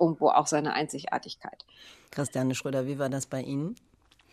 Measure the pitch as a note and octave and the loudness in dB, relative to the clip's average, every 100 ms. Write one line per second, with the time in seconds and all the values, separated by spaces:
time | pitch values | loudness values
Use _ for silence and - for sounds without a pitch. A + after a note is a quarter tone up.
0 | E3+ D3+ D3+ C#3 D3+ D3 D3 - D#3 C#3 | 2 4 4 6 4 2 0 0 -2 -6
1 | - - - - - - - - - - | -4 -6 -6 -12 -14 -14 -18 -20 -20 -20
2 | - - C#3+ C3 C3 B2+ C#3+ C3+ C3 C#3 | -8 -4 -2 0 2 0 0 0 0 0
3 | C3+ C3+ - C3 B2 C#3 E3 A#3+ _ _ | -2 -2 -4 -6 -2 -2 -2 -6 _ _
4 | _ _ _ | _ _ _